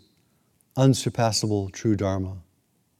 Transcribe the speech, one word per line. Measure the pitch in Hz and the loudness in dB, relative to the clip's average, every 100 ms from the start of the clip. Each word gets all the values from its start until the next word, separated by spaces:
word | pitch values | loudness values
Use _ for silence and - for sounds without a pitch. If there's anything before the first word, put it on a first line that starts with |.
| _ _ _ _ _ _ _ - | _ _ _ _ _ _ _ 2
unsurpassable | 135 123 123 - 113 101 110 104 95 | 4 4 -2 -2 0 0 -2 -2 -4
true | - 113 101 | -4 -2 0
Dharma, | 98 95 92 95 - _ _ _ _ | 0 -2 -6 -10 -18 _ _ _ _